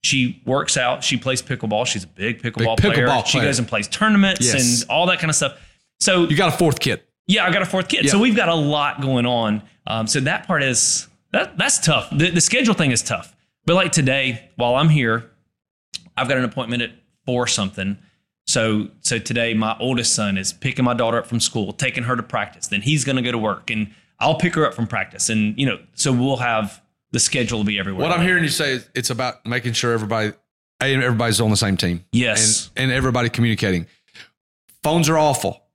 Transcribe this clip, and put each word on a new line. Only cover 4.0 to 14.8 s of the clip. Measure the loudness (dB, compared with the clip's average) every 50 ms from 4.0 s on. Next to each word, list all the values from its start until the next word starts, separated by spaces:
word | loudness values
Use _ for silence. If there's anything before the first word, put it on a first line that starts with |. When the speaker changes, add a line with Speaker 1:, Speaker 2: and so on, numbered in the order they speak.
| 2 4 6 6 4 4 2 2 0 2 2
Speaker 2:
Yes. | 2 2 2 0 0
Speaker 1:
and | -2 -2
all | 0 0 2
that | 2 0 0
kind | 0 -2
of | 0
stuff. | 0 -2 -4 -6 -10 -20 -20 _ _ _ _ _ _
So | 0 2 4 4 4 2
Speaker 2:
You | 2
got | 2 2 2 2
a |
fourth | 2 2 2 2 2
kid. | 0 -2 -2 -4 _ _ _ _ _
Speaker 1:
Yeah, | 0 2 2 2
I | 2
got | 0 0
a | -2
fourth | 0 -2 -4 -2 0
kid. | -2 0 2
Speaker 2:
Yep. | 4
Speaker 1:
So | 4 4
we've | 4 4 4
got | 4 2 2
a | 2
lot | 2 2 2 2 2 0 0 -2 -2
going | -2 0 0 2 2
on. | 0 0 0 0 0 0 -2 -4 -10 _ _ _ -6
Um, | -4 -4 -2
so | -2 -2 -2
that | 0 -2 -2 -4 -4
part | -2 -2 0
is, | 0 0 0 0 0 0 -2 -2 -6 -10 _ _ _ _
that, | -2 -2 -2 -2 -2 -2
that's | 0 0 0 2
tough. | 2 2 2 2 0 -2
The, | 0 0 0 2
the | 2 2
schedule | 0 2 2 2 2 2
thing | 2 2 2 2
is | 2 0
tough. | -2 -4 -6 -6 -6 -12 _ _ _ _ _ _ _
But | 2 2
like | 2 2 2
today, | 2 2 2 2 2 2 0 -2 -4 -6 -10 -16 _
while | 0 2 2 4
I'm | 4